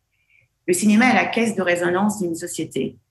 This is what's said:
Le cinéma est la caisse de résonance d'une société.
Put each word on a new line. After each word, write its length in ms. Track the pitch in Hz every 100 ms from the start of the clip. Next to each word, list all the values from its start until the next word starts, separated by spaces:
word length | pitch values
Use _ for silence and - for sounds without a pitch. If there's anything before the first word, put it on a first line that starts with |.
| _ _ _ _ _ _ -
Le 60 |
cinéma 360 | 180 208 214 254
est 40 |
la 120 | 202 175
caisse 300 | 226 226 190
de 60 |
résonance 580 | 175 175 175 180 208 202
d'une 160 | 175 165
société. 600 | 175 - 156 - - - _